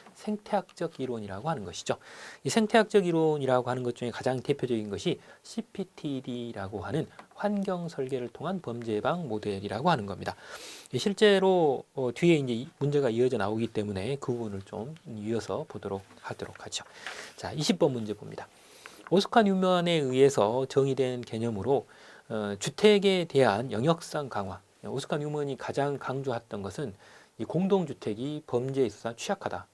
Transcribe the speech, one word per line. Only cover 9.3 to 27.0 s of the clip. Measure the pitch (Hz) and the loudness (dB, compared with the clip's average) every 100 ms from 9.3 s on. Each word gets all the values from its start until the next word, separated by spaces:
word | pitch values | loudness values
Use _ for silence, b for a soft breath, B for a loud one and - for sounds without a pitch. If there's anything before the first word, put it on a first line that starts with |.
| 107 104 98 95 104 175 | -4 -4 -4 -4 0 2
하는 | 143 101 | 2 0
겁니다. | 92 95 - B B B B B | -6 -8 -8 B B B B B
이 | 127 | -2
실제로, | 214 190 214 196 190 185 151 123 - | 0 6 6 8 6 6 4 2 -4
어, | 139 127 | -4 -4
뒤에 | - 170 156 | 4 6 6
이제 | 131 | 4
이 | 113 151 - | -2 -4 -4
문제가 | 143 143 131 | 0 2 2
이어져 | 110 123 120 | 2 2 2
나오기 | 98 113 113 | 0 0 -2
때문에 | 110 104 95 107 139 | -2 -2 -2 -4 -4
그 | - | -4
부분을 | 120 110 98 | -4 -4 -8
좀 | 98 101 127 160 156 | -8 -10 -10 -12 -12
이어서 | 107 104 113 101 107 156 | -8 -4 -4 -2 -6 -6
보도록 | 104 101 98 - - | -8 -6 -8 -10 -16
하도록 | - - - - - | -12 -10 -12 -14 -12
하죠. | - - B B B B - | -12 -12 B B B B -12
자, | 90 | -8
이십 | 139 151 190 | -4 0 2
번 | 156 | 2
문제 | 123 107 | 0 -6
봅니다. | 101 107 104 - - B B B B B | -8 -10 -12 -14 -18 B B B B B
오스카 | 180 - 240 | 2 6 4
뉴먼에 | 202 190 185 180 175 | 6 4 4 4 4
의해서 | 165 135 131 135 123 104 123 131 | 2 4 8 8 8 2 2 0
정의된 | 139 135 135 127 123 | 2 2 2 0 -2
개념으로, | 117 113 117 104 104 135 - B B B - | -6 -4 -2 -2 2 2 0 B B B -8
어, | 110 104 98 | -4 -4 -4
주택에 | - - 214 202 196 185 170 | -6 4 6 6 4 2 2
대한 | 139 120 101 131 | 4 6 4 0
영역상 | 107 147 170 - 156 135 | 0 2 2 0 -6 -4
강화. | 107 95 95 _ _ | -6 -6 -10 _ _
오스카 | 104 123 - 151 | -8 -8 -4 -4
뉴먼이 | 151 147 143 127 | -4 -4 -4 -6
가장 | - 139 143 135 | -4 -2 -2 -2
강조했던 | - 131 135 117 - 107 | -4 -4 -4 -4 -6 -8
것은 | 98 98 131 95 | -8 -8 -8 -10